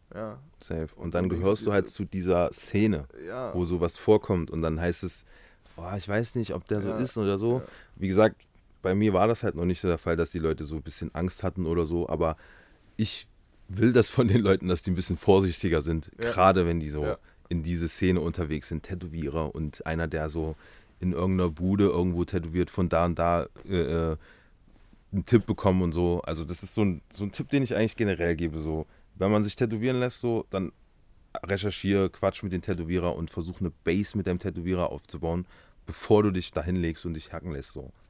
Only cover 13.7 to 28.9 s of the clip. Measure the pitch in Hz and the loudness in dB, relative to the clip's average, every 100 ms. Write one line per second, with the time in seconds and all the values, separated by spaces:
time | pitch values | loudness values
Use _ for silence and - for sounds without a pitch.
13.7 | 98 117 120 107 - 120 113 98 95 90 | 2 4 6 4 4 4 4 6 4 2
14.7 | 87 - 85 - 85 - 95 95 82 92 | 0 0 -2 -2 -2 6 6 6 0 0
15.7 | 80 78 80 - - 117 107 92 95 85 | 0 0 -4 -4 -6 -4 4 6 6 4
16.7 | 85 76 76 73 - - _ - 87 80 | 0 -2 -4 -4 -6 -10 _ -4 -4 -2
17.7 | 85 85 - 92 90 85 82 78 76 - | -2 -2 0 2 2 0 -4 -4 -4 -6
18.7 | 78 - 90 85 82 69 80 76 76 76 | -8 -8 -10 -8 -6 -4 -4 -4 -4 -8
19.7 | - 78 82 82 78 78 80 78 78 - | -6 -6 -4 -2 -4 -4 -4 -6 -6 -14
20.7 | - - - 90 78 92 92 87 76 90 | -20 -20 -6 -4 0 0 2 0 0 0
21.7 | 98 98 87 90 87 87 92 80 87 87 | 4 4 4 0 0 -2 -2 -2 -2 -2
22.7 | - 87 82 87 85 85 85 - - - | 0 2 4 2 2 2 2 -2 -10 -4
23.7 | 92 73 82 80 78 - - _ _ - | -2 0 0 0 -4 -10 -20 _ _ -20
24.7 | - - - - 101 - 117 - 98 98 | -20 -20 -20 -6 -4 4 2 4 0 2
25.7 | 92 87 82 87 87 - 80 80 87 98 | 4 2 2 2 0 -2 -6 -4 -6 -4
26.7 | - 104 80 - - 101 - - 143 127 | 0 0 0 -8 -8 -6 -6 -2 0 0
27.7 | 101 110 - 104 85 85 82 82 78 78 | 0 0 0 0 2 0 0 -2 -4 -4
28.7 | 78 76 | -4 -6